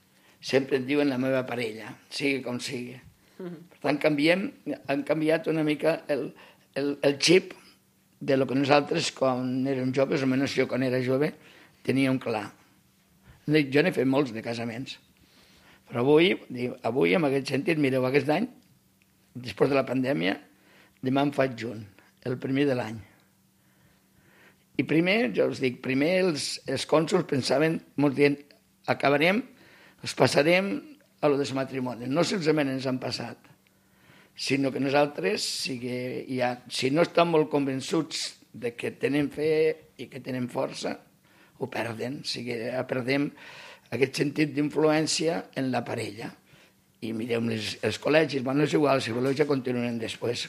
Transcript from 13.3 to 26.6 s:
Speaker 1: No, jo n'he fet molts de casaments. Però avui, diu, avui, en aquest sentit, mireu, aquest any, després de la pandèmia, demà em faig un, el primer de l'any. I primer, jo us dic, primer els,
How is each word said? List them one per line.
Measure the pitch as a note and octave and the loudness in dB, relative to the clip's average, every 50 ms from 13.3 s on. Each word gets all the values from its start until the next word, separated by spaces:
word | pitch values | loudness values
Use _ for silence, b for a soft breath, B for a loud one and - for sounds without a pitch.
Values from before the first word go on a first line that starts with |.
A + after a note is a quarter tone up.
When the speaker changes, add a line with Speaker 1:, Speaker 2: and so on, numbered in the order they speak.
| - - _ | -20 -10 _
Speaker 1:
No, | D3 D3+ | 2 2
jo | D#3 C#3+ C3 C3 D3 | 2 2 4 4 4
n'he | E3 F#3 - | 4 4 2
fet | - B2+ | 2 2
molts | C3 C3+ C#3 D3 B2 G#2+ | 4 4 2 2 0 -2
de | A2+ A2 | -8 -8
casaments. | A#2 A#2 A#2 A#2 A#2+ A2 A#2+ C3+ - - - _ _ _ _ b b b b b b b b b b b b b - | -6 -6 -6 -6 -6 -8 -8 -10 -12 -14 -18 _ _ _ _ b b b b b b b b b b b b b -6
Però | - A#2+ B2 | -4 0 4
avui, | C#3 D3+ D#3 E3+ G3 A3 - - | 6 6 8 6 6 2 0 -4
diu, | - B2+ B2 B2 B2 - - - | -10 -8 -6 -6 -6 -6 -6 -4
avui, | A2+ A#2 C#3 E3+ E3+ F#3 | -2 0 2 2 4 4
en | F#3+ D#3 | 2 2
aquest | C#3 C3+ C#3 C3 C#3+ | 2 0 0 -2 -2
sentit, | C3 C3+ C#3+ F3 E3 D3+ | -4 -2 0 0 0 2
mireu, | D3 C3+ C3 C3 B2+ | 2 2 2 2 2
aquest | B2+ C3+ C#3+ B2+ D3 | 2 2 2 2 2
any, | D3+ F3 A#3 - - - _ _ _ _ _ _ _ _ _ _ _ _ _ _ - | 0 0 -2 -4 -8 -12 _ _ _ _ _ _ _ _ _ _ _ _ _ _ -16
després | A#2+ B2+ A#2+ - - D3+ C3+ | -12 -12 -8 -2 0 2 2
de | C#3 | 2
la | C3+ C3 | 2 0
pandèmia, | B2 B2 C3 B2+ B2+ D3 D#3+ E3 - - - - - b b b b b b b b b b - | 0 -2 -2 -2 -2 -2 -2 -2 -2 -4 -4 -8 -18 b b b b b b b b b b -4
demà | C3 C3 C#3 C#3+ | 0 2 2 2
em | D3 C#3+ | 2 0
faig | - C3+ C3 A#2+ A#2 A2+ | 0 0 -2 -2 -6 -10
un, | A#2+ G2+ A2+ G#2+ G2 - b b b b b - | -10 -10 -10 -14 -16 -18 b b b b b -6
el | B2 B2+ B2+ | -6 -6 -4
primer | - C3 C3+ C3+ D3 C#3+ | -4 -2 0 2 2 2
de | B2+ | 0
l'any. | B2 A2+ A2 A2+ A2 - - _ _ _ _ _ _ _ _ _ b b b b b b b b b b b b b b b b b b b b b b b _ C#3+ | 0 -2 -6 -8 -12 -14 -18 _ _ _ _ _ _ _ _ _ b b b b b b b b b b b b b b b b b b b b b b b _ -4
I | B2+ | 0
primer, | - D3 D#3+ E3+ F#3 G3+ A3+ B3+ A#3 - | 2 2 2 4 4 2 2 2 0 0
jo | C#3+ C3+ C3 | 0 0 0
us | C3 - | 0 0
dic, | C3+ B2+ B2 - - | -2 -2 -2 -4 -4
primer | B2+ C3 C3+ C#3+ E3 F#3 F#3 | -2 0 2 2 2 2 2
els, | F#3 F#3 D3+ C3+ - - - - | 2 2 0 -2 -4 -6 -8 -8